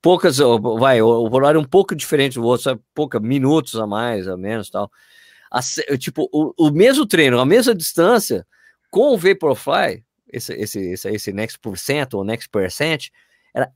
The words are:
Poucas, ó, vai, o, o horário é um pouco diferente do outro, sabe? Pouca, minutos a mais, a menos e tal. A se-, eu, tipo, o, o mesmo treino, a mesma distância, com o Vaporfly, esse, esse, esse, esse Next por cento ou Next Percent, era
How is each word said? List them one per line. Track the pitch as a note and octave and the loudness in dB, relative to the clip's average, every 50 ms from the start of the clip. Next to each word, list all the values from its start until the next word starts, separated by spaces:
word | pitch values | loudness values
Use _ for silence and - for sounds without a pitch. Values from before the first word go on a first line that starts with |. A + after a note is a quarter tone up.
Poucas, | - E3 F#3 E3+ - F3 C#3 B2+ | 6 4 4 4 4 2 2 4
ó, | C#3+ B2 A#2 A2+ G#2+ B2 A2+ | 4 4 4 2 0 -2 -2
vai, | A2+ B2+ C3+ C3 A#2 | 2 2 4 4 6
o, | A2 | 6
o | A#2 A#2 A#2 A#2 A2 A#2 | 4 4 4 2 0 2
horário | C3 C3+ C#3+ D3+ D#3+ | 2 2 4 2 2
é | |
um | D3+ | 0
pouco | C3 - F#3+ F#3+ - F#3 | 2 2 2 2 2 -4
diferente | D3 - - D#3+ D3 C3+ C#3 B2+ | -8 -6 -2 0 0 0 0 -2
do | B2+ A#2 | -2 0
outro, | A#2 B2 A#2+ - | 0 0 0 0
sabe? | C3+ C3 A#2+ _ _ _ | -4 -4 -4 _ _ _
Pouca, | - D3+ C3+ - A#2 | -6 -6 -4 -4 -6
minutos | G#2+ A2+ C3+ C#3 C3 C3 D3+ D#3+ D3+ - - | -4 -2 -2 0 2 2 2 2 0 -2 -6
a | A2+ A2 | -6 -6
mais, | G#2 G2+ G#2+ A#2+ A#2+ A#2 G2+ F2+ | -4 -4 -4 -4 -4 -4 -4 -6
a | F#2+ F#2 | -6 -8
menos | F#2 F#2 G2+ A2+ A2+ G2+ | -8 -8 -8 -8 -8 -8
e | - | -8
tal. | - G#2 G2+ G#2 _ _ _ _ _ _ _ _ _ _ _ _ | -8 -8 -8 -8 _ _ _ _ _ _ _ _ _ _ _ _
A | - A#2+ | -8 -8
se-, | C3 - - - - | -6 -6 -8 -8 -6
eu, | - C#3 | -4 -4
tipo, | C3+ - - - - D3+ - - | -4 -4 -8 -4 -4 -6 -2 -2
o, | D3+ D#3 C3+ - | -2 -2 -2 0
o | - E3 D3+ | 2 2 2
mesmo | D3 D#3+ G3 B3+ C4+ C#4+ D4 | 4 6 4 6 6 2 0
treino, | G3+ - E3 D#3 C3+ B2 A#2+ | 0 2 2 4 4 4 2
a | B2+ | 4
mesma | C3+ F3+ A#3+ A#3 C4+ A3+ | 4 4 4 4 2 0
distância, | F3 D#3 - - - E3 F#3 B3 A3+ - - A#2 F#2 - _ _ _ _ _ _ _ _ _ | -2 -4 -6 0 2 4 4 4 2 2 -2 -4 -6 -6 _ _ _ _ _ _ _ _ _
com | - F#3 A#3+ D4 C4 | 0 2 2 4 2
o | |
Vaporfly, | G3 D#3+ F#3+ G3 F#3+ - D3+ C3 - - C#3+ C#3+ - - - F#2+ - _ _ _ _ _ | 2 2 2 2 2 2 -2 -2 0 -2 -2 -2 0 0 -2 -4 -8 _ _ _ _ _
esse, | _ - - - - - | _ -14 -12 -10 -10 -8
esse, | - G#2 G#2 - G#2 F#2+ F2+ | -8 -8 -8 -6 -8 -6 -6
esse, | F2+ - - G2 | -8 -8 -6 -6
esse | G#2+ - - - | -6 -6 -6 -8
Next | G2 G2+ A2 A2+ - - | -6 -6 -6 -8 -8 -12
por | _ A2+ F#2+ | _ -12 -10
cento | F2+ - - C#3 D3+ C#3 B2+ A#2 | -10 -10 -8 -6 -6 -6 -6 -6
ou | G2+ G2 | -6 -6
Next | G2+ A2 - - - | -6 -6 -8 -10 -8
Percent, | - G#2+ F#2+ F2+ - - D3 D#3+ D#3+ C#3+ - - _ _ _ _ _ _ _ _ _ | -6 -4 -4 -4 -4 -6 -4 -4 -4 -6 -8 -16 _ _ _ _ _ _ _ _ _
era | - B2+ B2+ _ | -6 -6 -6 _